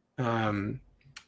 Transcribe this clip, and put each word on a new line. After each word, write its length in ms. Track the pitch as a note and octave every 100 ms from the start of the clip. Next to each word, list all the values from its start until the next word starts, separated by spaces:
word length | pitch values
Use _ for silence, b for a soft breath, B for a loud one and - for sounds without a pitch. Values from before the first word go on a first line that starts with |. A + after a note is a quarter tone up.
| _ -
Um, 600 | A#2+ A#2 A2 G2+ G#2 C3 - _ - -